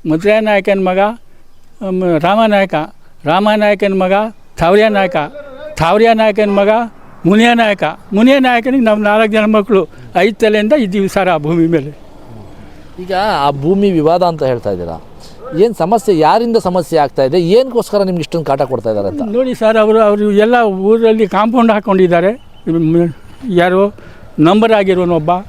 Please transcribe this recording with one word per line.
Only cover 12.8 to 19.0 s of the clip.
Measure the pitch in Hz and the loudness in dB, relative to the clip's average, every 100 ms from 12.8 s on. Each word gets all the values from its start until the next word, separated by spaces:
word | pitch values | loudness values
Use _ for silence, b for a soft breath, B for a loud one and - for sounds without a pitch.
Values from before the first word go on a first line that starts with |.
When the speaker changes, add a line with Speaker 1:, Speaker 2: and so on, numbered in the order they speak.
| - - | -20 -16
Speaker 2:
ಈಗ | 185 185 | -6 -2
ಆ | 214 170 143 | -2 0 0
ಭೂಮಿ | 143 147 196 202 | 0 -2 2 2
ವಿವಾದ | 170 151 175 | 2 2 2
ಅಂತ | 175 160 | 0 0
ಹೇಳ್ತಾ | 135 120 104 | -2 -2 -4
ಇದ್ದೀರಾ, | 92 85 80 - - B B - 151 | -6 -8 -10 -14 -20 B B -10 0
ಏನು | 226 | 0
ಸಮಸ್ಯೆ, | 202 170 226 - 170 | 0 -2 0 0 2
ಯಾರಿಂದ | 156 208 240 226 | 2 2 0 -2
ಸಮಸ್ಯೆ | 185 180 165 160 | 0 -4 -2 -2
ಆಗ್ತಾ | 143 - | 0 0
ಇದೆ, | 135 175 | 0 0
ಏನಕ್ಕೋಸ್ಕರ | 170 220 262 233 - 208 | 2 2 2 -4 -2 -2
ನಿಮ್ಗೆ | 190 175 | -2 -4
ಇಷ್ಟೊಂದು | 151 170 147 | -4 -6 -4
ಕಾಟ | 139 | -2
ಕೊಡ್ತಾ | 135 127 110 | -2 -2 -4
ಇದ್ದಾರೆ | 104 | -4